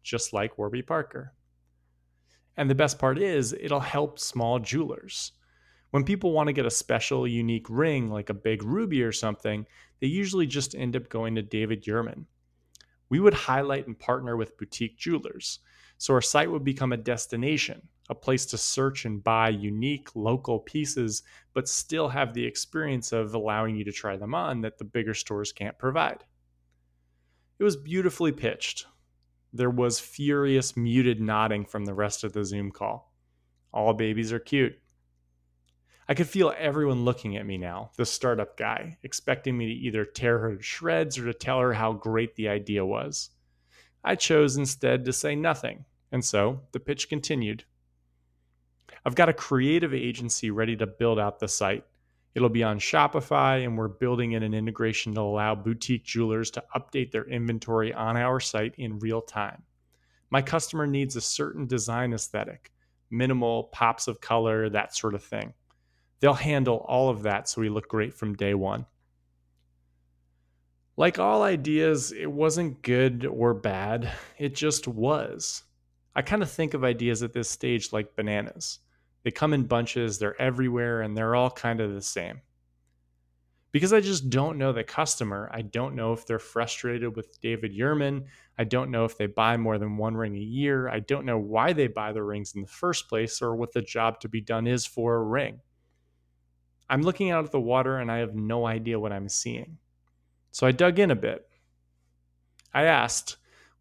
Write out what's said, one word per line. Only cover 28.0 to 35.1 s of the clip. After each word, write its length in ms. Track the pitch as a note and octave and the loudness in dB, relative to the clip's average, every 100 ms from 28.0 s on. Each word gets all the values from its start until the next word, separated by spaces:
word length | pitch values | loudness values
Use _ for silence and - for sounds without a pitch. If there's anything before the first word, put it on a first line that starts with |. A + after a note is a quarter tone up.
| F3+ - E3 | 0 2 0
pitched. 540 | - A2+ - - - - _ _ _ _ _ _ | 0 -2 -2 -6 -8 -12 _ _ _ _ _ _
There 160 | A#2 B2 | 0 2
was 300 | B2 A#2+ A#2 | 4 2 0
furious, 760 | - - C#3+ C#3+ C#3 C3+ B2+ - | -6 -4 2 2 4 4 2 0
muted 460 | A#2 B2 B2 A2 | 2 4 4 4
nodding 440 | G#2+ G#2+ A2 G#2 G2+ | 2 2 2 0 -4
from 200 | G#2+ G2+ | -6 -6
the 80 | |
rest 300 | G2 G#2 - | -2 -2 -2
of 100 | G#2+ | -6
the 100 | G#2+ | -4
Zoom 280 | G2 G2+ G2+ | -4 -4 -6
call. 420 | - G#2+ A2 _ _ _ _ _ _ _ | -6 -6 -6 _ _ _ _ _ _ _
All 220 | - G#2+ | 0 2
babies 400 | G#2+ A2 A2 A2 | 2 2 0 -2
are 60 | A#2 | -4
cute. 400 | - C#3 B2+ - _ _ _ | 0 2 2 0 _ _ _